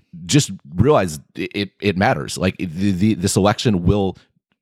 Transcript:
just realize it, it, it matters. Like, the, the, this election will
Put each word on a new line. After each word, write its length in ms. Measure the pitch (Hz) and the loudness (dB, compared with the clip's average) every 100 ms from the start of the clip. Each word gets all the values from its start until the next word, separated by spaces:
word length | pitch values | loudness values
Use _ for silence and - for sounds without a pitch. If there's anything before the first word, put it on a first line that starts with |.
| - 165 90 | -20 -14 0
just 260 | 143 123 95 69 90 | 0 0 -6 -8 0
realize 440 | 127 139 92 73 - - | 2 2 0 -6 -14 -10
it, 160 | 92 101 | -8 -6
it, 160 | 98 - | -8 -4
it 180 | 101 90 | -2 2
matters. 400 | 110 87 62 - | 2 0 -4 -2
Like, 200 | 92 - | -2 -2
the, 340 | 90 80 101 | -6 -2 0
the, 220 | 90 110 | 2 2
this 220 | 95 98 104 | 2 0 2
election 480 | 101 - 123 92 | 2 2 0 0
will 340 | 90 101 95 - _ _ _ _ | 2 2 0 -6 _ _ _ _